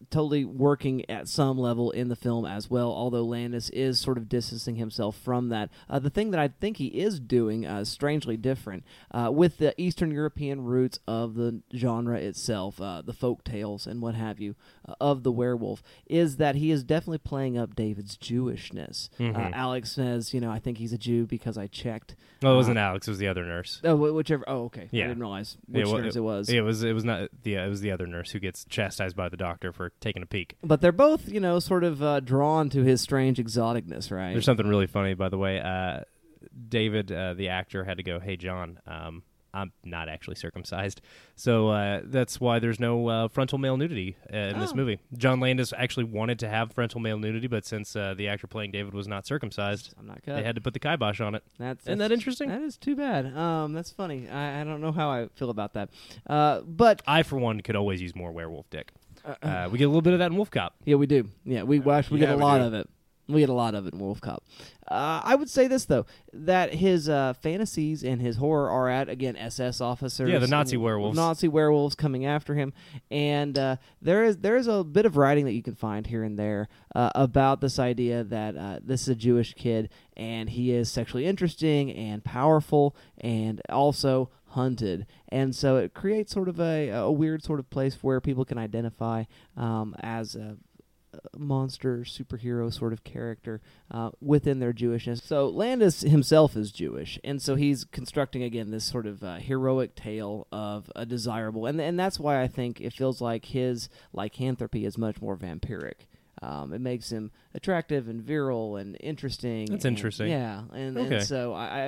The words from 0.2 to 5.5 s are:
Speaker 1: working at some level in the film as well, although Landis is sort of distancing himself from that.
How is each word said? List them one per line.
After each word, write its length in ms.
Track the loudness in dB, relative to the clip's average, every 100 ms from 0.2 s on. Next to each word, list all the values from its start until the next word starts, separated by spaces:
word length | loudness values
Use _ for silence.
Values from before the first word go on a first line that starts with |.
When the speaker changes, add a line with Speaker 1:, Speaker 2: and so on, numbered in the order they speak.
| 2 2 0
Speaker 1:
working 600 | 2 4 4 0 -2 -4
at 180 | -8 -6
some 300 | 2 2 4
level 340 | 0 2 0
in 160 | 0 -2
the 80 | -2
film 300 | 0 0 -2
as 240 | -6 -2
well, 200 | 0 0
although 320 | 0 -2 0 0
Landis 440 | -2 -4 -4 -6
is 280 | -2 0 0
sort 180 | 0 -2
of 120 | 0
distancing 480 | -2 -2 -6 -6 -4
himself 400 | -4 -2 -2 -2
from 320 | -2 0
that. 200 | 0